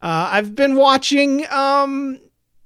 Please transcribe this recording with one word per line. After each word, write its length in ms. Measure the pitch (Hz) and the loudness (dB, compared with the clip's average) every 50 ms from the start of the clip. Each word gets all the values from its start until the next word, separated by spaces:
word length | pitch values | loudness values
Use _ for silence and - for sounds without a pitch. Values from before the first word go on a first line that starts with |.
Uh, 260 | - 170 165 160 175 185 | -6 -4 -2 -2 -2 -2
I've 220 | 190 208 214 208 208 | -2 -2 -2 -2 -2
been 220 | 240 277 277 269 | 0 0 2 4
watching, 720 | 269 277 269 269 262 269 - 285 285 285 285 269 277 311 - | 4 4 4 4 2 0 0 0 2 2 2 0 -2 -4 -4
um, 720 | - 269 277 277 277 277 277 277 277 277 285 269 262 - _ _ _ _ _ _ _ _ _ | -4 -2 0 0 0 0 0 -2 -4 -6 -8 -8 -10 -12 _ _ _ _ _ _ _ _ _